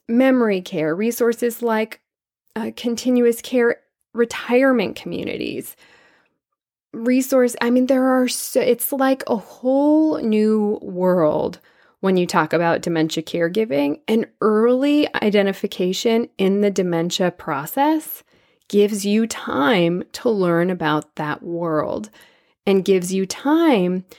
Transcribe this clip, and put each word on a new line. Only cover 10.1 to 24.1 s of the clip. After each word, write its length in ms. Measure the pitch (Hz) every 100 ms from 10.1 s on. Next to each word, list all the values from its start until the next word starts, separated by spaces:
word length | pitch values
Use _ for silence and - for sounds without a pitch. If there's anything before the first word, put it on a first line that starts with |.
| 302
new 600 | 226 214 214 220 208 208
world 800 | - 180 180 180 151 151 - - _ _ _ _
when 160 | 190 185
you 100 | 175
talk 280 | 180 156
about 260 | 160 170 165
dementia 420 | 175 165 160 -
caregiving, 800 | 156 175 170 196 220 277 285 302 -
and 180 | 226 - _
early 720 | 214 214 233 254 285 294 294 -
identification 1120 | 214 202 196 196 202 - 180 190 233 226 233 -
in 240 | 190 202
the 80 | 208
dementia 600 | 196 180 170 170 - 180
process 920 | - - 143 151 - 294 311 - - - _ _ _ -
gives 360 | 202 202 208
you 220 | 202 208 226
time 800 | - - 254 277 208 170 180 -
to 180 | - 247
learn 400 | 208 180 170 175
about 460 | 180 156 151 - -
that 260 | 151 143
world 640 | - 170 170 156 - - 214 - - _ _ _ -
and 180 | 196
gives 280 | 190 185 175
you 140 | 190 190
time 800 | - 277 320 330 226 180 185 -